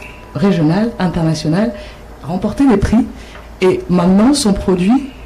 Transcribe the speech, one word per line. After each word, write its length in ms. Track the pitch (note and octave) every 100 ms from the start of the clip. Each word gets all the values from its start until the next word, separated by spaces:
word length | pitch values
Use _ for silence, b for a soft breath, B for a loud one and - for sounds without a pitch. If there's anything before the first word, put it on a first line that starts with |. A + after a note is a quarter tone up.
| B B B C3+
régionales, 540 | G3+ E3 D#3 F#3 A#3 -
internationales, 720 | F3+ F3 D#3+ D#3 D3+ E3+ A#3 - B B B -
remporter 440 | C3+ F#3 G#3+ A3 C#4
des 100 | G3+
prix. 280 | - A3 - B B B B -
Et 200 | F#3 - -
maintenant, 440 | F3+ F3+ F#3+ A#3+
son 180 | D4 G#3+
produit 600 | F#3+ - F3 F#3 C4 - -